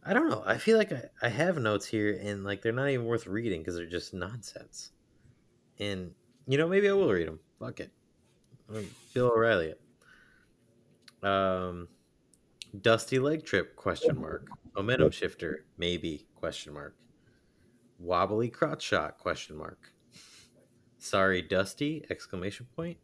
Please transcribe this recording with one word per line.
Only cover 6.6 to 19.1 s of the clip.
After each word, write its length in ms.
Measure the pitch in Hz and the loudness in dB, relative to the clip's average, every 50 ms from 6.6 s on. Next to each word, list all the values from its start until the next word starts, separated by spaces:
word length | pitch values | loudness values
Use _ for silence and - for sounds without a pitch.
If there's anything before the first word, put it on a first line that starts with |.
| 160 165 | 2 4
maybe 200 | 185 196 208 196 | 4 4 4 6
I 40 | |
will 200 | 196 196 190 147 | 4 4 4 4
read 140 | 101 87 82 | 4 2 2
'em. 120 | 80 80 80 _ _ _ _ | -2 -4 -12 _ _ _ _
Fuck 220 | 113 120 131 - | -12 -12 -10 -10
it. 100 | - 92 _ _ _ _ _ _ _ _ _ _ _ _ - - _ - | -12 -14 _ _ _ _ _ _ _ _ _ _ _ _ -20 -20 _ -12
I 40 | |
mean, 180 | 104 110 104 - 120 - - - - | -10 -10 -10 -10 -12 -18 -20 -6 -2
Bill 140 | 127 123 123 | 2 2 4
O'Reilly. 460 | 117 113 113 117 110 92 82 80 - - _ _ _ _ _ - - - - _ _ _ _ _ _ _ _ _ _ _ _ _ _ _ _ - _ _ | 4 4 4 4 4 2 2 -2 -6 -12 _ _ _ _ _ -20 -20 -20 -20 _ _ _ _ _ _ _ _ _ _ _ _ _ _ _ _ -20 _ _
Um, 680 | - 101 98 98 98 95 92 92 92 90 87 87 87 - _ _ _ _ _ _ _ _ _ _ _ _ _ _ - - - 101 | 0 2 2 4 2 2 0 0 -2 -6 -8 -8 -12 -14 _ _ _ _ _ _ _ _ _ _ _ _ _ _ -20 -16 -16 2
Dusty 380 | 95 113 113 110 - - 131 131 | 4 4 6 6 2 0 0 2
leg 260 | 131 143 156 160 - | 2 2 0 -2 -2
trip, 320 | - - 98 82 - - | 0 2 0 0 0 -8
question 440 | - - 101 85 - - 480 - 123 | -6 -4 -4 -2 2 2 2 2 2
mark. 280 | - 76 78 - - - - - _ - _ | -4 -8 -8 -10 -10 -14 -20 -20 _ -10 _
Momentum 360 | 101 98 113 123 127 - - | -4 -2 0 2 4 4 4
shifter, 540 | - - - 85 - - 87 80 76 - - _ _ - | 4 2 -4 -4 -4 -6 -6 -6 -6 -8 -10 _ _ -4
maybe, 480 | 85 87 87 82 76 82 76 73 - _ _ | -2 -2 -2 -2 -4 -6 -6 -8 -12 _ _
question 400 | - - 82 76 - - 78 73 | -8 -8 -8 -8 -8 -12 -14 -14
mark. 220 | 73 71 71 - _ _ _ _ _ _ _ _ _ _ _ _ _ _ _ _ _ _ _ _ _ | -14 -14 -16 -18 _ _ _ _ _ _ _ _ _ _ _ _ _ _ _ _ _ _ _ _ _
Wobbly 520 | 87 85 90 87 95 98 104 110 120 120 | -2 0 2 2 4 2 2 0 0 0
crotch 320 | - - 165 151 147 - | 0 -2 -2 -2 -2 -6
shot, 340 | - - 107 90 76 76 | -4 0 0 0 0 -2